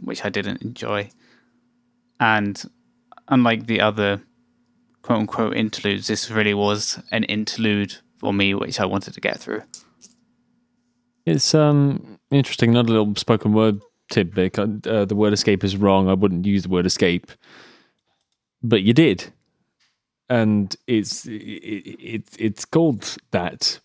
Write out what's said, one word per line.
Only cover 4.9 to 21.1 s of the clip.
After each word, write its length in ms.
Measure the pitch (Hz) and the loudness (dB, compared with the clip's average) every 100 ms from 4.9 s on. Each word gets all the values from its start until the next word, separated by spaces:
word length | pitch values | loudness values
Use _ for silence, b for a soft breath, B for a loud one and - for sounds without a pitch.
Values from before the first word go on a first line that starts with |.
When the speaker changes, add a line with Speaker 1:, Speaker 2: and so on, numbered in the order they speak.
| _ | _
Speaker 1:
quote-unquote 560 | - 113 107 - 110 107 | -4 -2 -2 -4 -2 -2
interludes, 500 | 110 - 104 98 101 | -4 -4 -4 -4 -4
this 240 | 107 - | -6 -4
really 220 | 110 104 | -2 0
was 480 | 101 104 104 - - - | 2 0 0 -4 -8 -6
an 140 | 110 - | -4 -4
interlude 680 | 107 107 - 113 101 101 - _ _ | -4 -6 -2 0 0 -2 -8 _ _
for 120 | 104 | -4
me, 220 | 98 98 | 0 0
which 260 | 98 - - | -2 -4 -4
I 60 | 95 | -2
wanted 280 | 98 - - | -4 -6 -6
to 40 | |
get 200 | 104 - | -6 -6
through. 240 | - 107 - - _ _ - _ _ _ _ _ _ _ _ _ _ _ - | -8 -10 -10 -20 _ _ -20 _ _ _ _ _ _ _ _ _ _ _ -2
Speaker 2:
It's, 280 | 156 - | -2 2
um, 640 | 156 151 147 143 - - 101 _ | 4 4 4 2 -2 -10 -20 _
interesting, 380 | 139 127 - 117 | 0 0 0 4
another 240 | 120 117 | 4 4
little 220 | 110 104 101 | 2 2 -2
spoken 360 | - 110 107 | 0 0 4
word 300 | 107 110 101 - _ _ | 4 4 0 -8 _ _
tidbit. 480 | - 90 95 92 - | -2 0 0 -2 -2
Uh, 460 | 104 104 - 110 | -4 -4 -2 0
the 120 | 98 104 | 0 2
word 180 | 104 | 2
escape 320 | 104 - 98 101 | 2 2 2 0
is 100 | 95 | 2
wrong. 320 | 101 95 95 | 4 4 4
I 60 | |
wouldn't 320 | 95 101 87 98 | 4 2 0 0
use 180 | 101 | 0
the 60 | 90 | 0
word 160 | 90 90 | 0 0
escape. 460 | - 92 90 - - b b b b b b _ _ _ _ _ _ | 2 0 0 -6 -20 b b b b b b _ _ _ _ _ _
But 220 | 117 110 | 0 4
you 100 | 98 | 6
did. 400 | 120 160 90 - _ _ _ _ _ _ _ _ _ _ | 6 6 4 -4 _ _ _ _ _ _ _ _ _ _
And 440 | 120 110 104 98 - - | 2 4 2 0 -8 -2
it's, 380 | 117 98 | 0 0